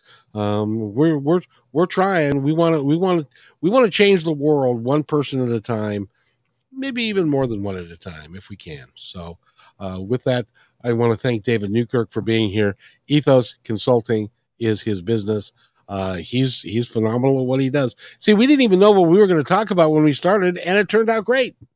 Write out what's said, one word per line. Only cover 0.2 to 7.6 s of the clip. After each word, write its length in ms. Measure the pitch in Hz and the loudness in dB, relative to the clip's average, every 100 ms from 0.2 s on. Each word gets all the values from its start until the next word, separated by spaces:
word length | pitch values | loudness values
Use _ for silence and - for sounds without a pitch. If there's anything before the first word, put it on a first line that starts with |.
| _ 104 | _ -4
Um, 580 | 104 104 104 110 107 | -2 -2 -2 -4 -6
we're, 240 | 107 165 151 | 0 0 0
we're, 240 | 139 175 - _ _ | 0 -2 -4 _ _
we're 160 | 143 180 | -2 -2
trying. 560 | 190 196 180 147 139 | 0 0 0 0 0
We 100 | 139 | 0
wanna, 300 | 156 165 160 | 0 2 0
we 120 | 139 165 | 0 0
wanna, 280 | 185 175 143 _ _ _ | 0 -2 -4 _ _ _
we 100 | 165 | 0
wanna 180 | 262 226 | 2 2
change 340 | - 202 190 | 4 4 4
the 80 | 160 | 0
world 520 | 147 147 147 131 120 | -2 0 2 2 0
one 200 | 117 151 | 0 -2
person 400 | 143 147 139 131 | 0 -4 -2 -4
at 120 | 123 117 | -2 -4
a 40 | |
time, 500 | - 113 107 104 101 _ _ _ _ _ _ | -4 -4 -2 -4 -8 _ _ _ _ _ _
maybe 320 | 262 269 240 | -10 -8 -4
even 240 | 226 196 160 | -2 -2 0
more 200 | 139 131 | 0 -2
than 160 | 107 | -4